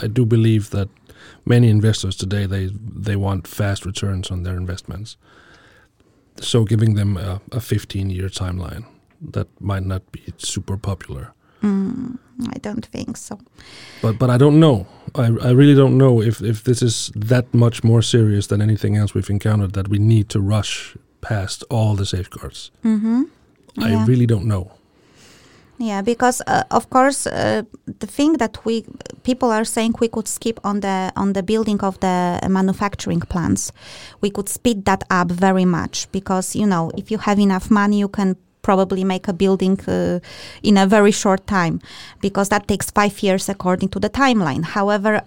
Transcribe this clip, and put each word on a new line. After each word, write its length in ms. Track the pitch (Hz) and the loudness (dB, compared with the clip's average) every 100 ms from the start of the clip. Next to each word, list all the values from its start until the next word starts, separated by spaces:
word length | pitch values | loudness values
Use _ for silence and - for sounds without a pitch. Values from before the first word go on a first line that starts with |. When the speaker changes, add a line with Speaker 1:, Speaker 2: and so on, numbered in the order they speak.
Speaker 1:
I 40 | 113 | -4
do 200 | 120 110 | 0 2
believe 440 | 113 113 110 104 | 4 4 2 0
that 180 | 101 95 _ _ - - - | -4 -6 _ _ -20 -20 -12
many 240 | - 120 117 | 2 4 6
investors 480 | 104 107 104 98 - | 6 2 0 -4 -6
today, 300 | 95 101 98 | -4 -2 -2
they, 240 | 98 95 | -4 -4
they 440 | 101 110 - 101 101 | -8 -12 -10 -4 -2
want 300 | 98 95 - | -2 -4 -6
fast 380 | - 101 98 | -4 -4 -4
returns 460 | 92 - 101 95 - | -6 -6 -4 -4 -6
on 120 | 92 | -6
their 140 | 90 90 | -6 -6
investments. 600 | 90 90 - 98 110 - _ _ _ - _ _ _ _ _ _ _ - | -6 -8 -10 -14 -14 -18 _ _ _ -20 _ _ _ _ _ _ _ -14
So 240 | - 120 | -2 0
giving 300 | 104 110 113 | 2 2 2
them 220 | 104 101 92 | 2 0 -2
a, 240 | 95 98 - | -6 -8 -8
a 80 | 113 | -10
fifteen-year 680 | - 107 - 95 95 90 95 | -4 -6 -4 -6 -6 -4 -6
timeline, 560 | - 92 90 87 - 117 _ _ _ | -6 -6 -6 -10 -12 -16 _ _ _
that 280 | 160 101 - _ | -10 -8 -8 _
might 240 | 101 98 | -4 -4
not 180 | 95 92 _ | -4 -6 _
be 80 | - - - | -18 -16 -12
super 400 | - 95 - 98 | -8 -8 -6 -6
popular. 560 | 98 95 - 67 - _ _ - | -6 -8 -10 -14 -14 _ _ -4
Speaker 2:
Mm, 560 | 208 196 190 - 247 247 _ 254 240 | -2 0 -2 -6 -10 -12 _ -10 -8
I 40 | - | -8
don't 280 | 208 208 - | -10 -10 -10
think 300 | - - 233 | -12 -10 -12
so. 220 | - 208 - _ - - - - | -14 -16 -18 _ -20 -20 -20 -4
Speaker 1:
But, 160 | 117 104 | -4 0
but 120 | 123 | 2
I 80 | 123 | 4
don't 220 | 147 151 | 6 8
know. 260 | 160 107 - - - - | 6 4 -2 -14 -10 -2
I, 80 | 117 113 | 0 2
I 80 | 123 | 4
really 240 | 127 143 | 6 8
don't 240 | 139 131 127 | 8 6 6
know 240 | 135 117 | 6 4
if, 180 | 110 - | 2 0
if 220 | 107 104 | -2 -2
this 200 | 127 120 | 0 2
is 280 | 123 - - 107 | 0 -2 -6 -6
that 360 | 110 123 120 | 0 0 2
much 300 | 120 117 - | 4 2 4
more 200 | 113 117 | 4 4
serious 440 | - 117 107 101 - | 4 4 4 2 0
than 160 | 104 | 0
anything 340 | 107 107 104 107 | 2 0 0 0
else 180 | 104 | 0
we've 160 | 104 104 | -2 -2
encountered, 420 | 101 110 107 95 | -2 0 0 0
that 160 | 98 95 | -4 -2
we 100 | 104 | 2
need 300 | 110 113 101 | 4 4 2
to 120 | 107 | -2
rush 560 | 98 107 - - - - _ _ | 0 0 -2 -8 -12 -20 _ _
past 440 | - 107 98 - - | -6 -4 -4 -10 -4
all 280 | 120 107 98 | 0 0 0
the 100 | 98 | -2
safeguards. 640 | 92 - - - - - _ | -4 -8 -12 -16 -16 -20 _
Speaker 2:
Mm-hmm. 400 | 220 214 220 240 330 _ _ _ _ - | -2 0 0 0 -2 _ _ _ _ -4
Speaker 1:
I 120 | 110 | 0
Speaker 2:
Yeah. 160 | 104 113 | 2 4
Speaker 1:
really 200 | 127 117 | 4 4
don't 180 | 107 | 2
know. 260 | 107 95 90 _ _ _ _ _ - - _ _ _ - | 0 -4 -6 _ _ _ _ _ -20 -20 _ _ _ -8
Speaker 2:
Yeah, 240 | 226 202 | -4 -2
because, 380 | 202 233 247 - - | -2 0 0 0 -2
uh, 160 | 214 - | -2 0
of 200 | 233 - | -4 0
course, 360 | 254 269 277 - | 2 2 0 -6
uh, 360 | - 214 220 220 - - | -2 -2 -2 -4 -14 -16
the 200 | - 220 | -12 -10
thing 280 | - 294 | 0 2
that 300 | 302 220 - | 2 -2 -4
we, 200 | 220 226 - - - - | -4 -4 -6 -20 -18 -8
people 260 | 247 254 240 | -4 0 0
are 140 | 214 | 0
saying 320 | 226 226 226 226 | -2 -2 -2 0
we 80 | 233 | -2
could 200 | 226 - | -2 -8
skip 320 | - 226 226 | -6 -6 -4
on 160 | 202 202 | -4 -4
the, 320 | 196 190 185 - | -2 -2 -4 -2
on 160 | 196 | -2
the 100 | 196 | -2
building 380 | 180 220 214 202 | 0 0 0 -2
of 180 | 196 190 | -2 -2
the 420 | 190 180 175 175 - | -2 0 0 -2 0
manufacturing 720 | 190 190 190 202 - - 170 | 2 0 0 -4 -4 -4 -4
plants, 520 | - 175 160 190 - - - - - - | -2 -4 0 -2 -4 -12 -20 -20 -20 -6
we 100 | 202 | -6
could 180 | 202 196 | -4 -8
speed 360 | - 240 202 | -2 -2 0
that 180 | 196 190 - | 0 0 0
up 200 | 185 175 | 0 0
very 340 | 175 190 185 | 2 2 4
much 460 | 180 165 - - - | 2 0 -4 -8 -8
because, 420 | 196 - 185 190 | -8 -4 -4 -2
you 120 | - 208 | -2 0
know, 260 | 175 165 - | 0 -2 -6
if 140 | - | -8
you 80 | 214 | -4
have 220 | 214 202 | 0 2
enough 280 | 202 185 - | 2 2 0
money, 300 | 208 202 208 | 0 2 0
you 100 | 202 | 0
can 280 | 202 190 185 _ _ | 0 -2 -2 _ _
probably 420 | - 190 190 190 | 0 2 2 0
make 240 | 190 185 - | -2 -2 -4
a 40 | |
building, 480 | 170 190 190 190 196 - | 0 2 2 2 0 -2
uh, 320 | 180 175 175 - - - - | -2 -2 -4 -8 -20 -20 -4
in 140 | - 196 | 2 4
a 100 | 196 | 6
very 260 | 214 202 | 6 4
short 340 | - 208 190 - | 4 0 0 0
time, 340 | 196 165 - - - - - | -2 0 -4 -10 -20 -20 -6
because 280 | 202 196 202 | -4 -2 0
that 180 | 208 - | 0 0
takes 240 | 196 - | -4 0
five 320 | 214 208 202 | 2 2 0
years 260 | 202 190 - | 0 0 -2
according 400 | 196 180 185 190 | -4 -2 0 -2
to 120 | 190 | -2
the 100 | 214 | -4
timeline. 540 | 247 269 220 156 - | 0 2 2 0 -2
However, 580 | 160 208 202 208 214 214 | -4 -2 0 2 0 0